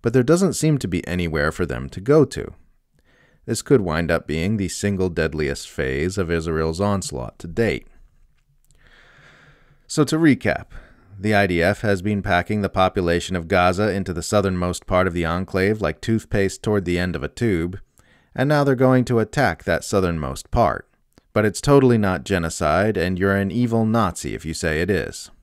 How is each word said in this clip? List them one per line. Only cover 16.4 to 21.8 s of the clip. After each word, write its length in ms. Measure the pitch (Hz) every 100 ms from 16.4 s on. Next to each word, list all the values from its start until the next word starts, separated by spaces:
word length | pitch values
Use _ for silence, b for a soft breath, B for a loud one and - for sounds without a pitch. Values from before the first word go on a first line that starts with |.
| 98 -
toward 240 | - 104 87
the 120 | 87
end 160 | 90
of 80 | 85
a 60 | 71
tube, 500 | - 117 92 85 95 - _ b b b
and 140 | - 131
now 160 | 151
they're 100 | 143
going 300 | 127 131 131
to 140 | 120 117
attack 460 | 107 - 123 82
that 200 | - 82
southernmost 680 | - 104 92 82 69 67 -
part. 380 | - 101 50 - _ _ _ _
But 120 | -
it's 160 | 107 98
totally 380 | - 143